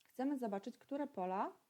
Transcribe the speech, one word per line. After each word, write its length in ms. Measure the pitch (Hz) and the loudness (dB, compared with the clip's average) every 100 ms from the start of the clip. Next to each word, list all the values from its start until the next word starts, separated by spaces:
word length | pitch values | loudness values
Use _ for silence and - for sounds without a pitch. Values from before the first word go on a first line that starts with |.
| _ | _
Chcemy 260 | - 269 277 | -2 0 2
zobaczyć, 400 | 233 196 240 - | 0 -2 -4 -10
które 280 | - 285 277 | -4 -4 -2
pola 460 | - 185 190 311 - | -2 0 2 0 -4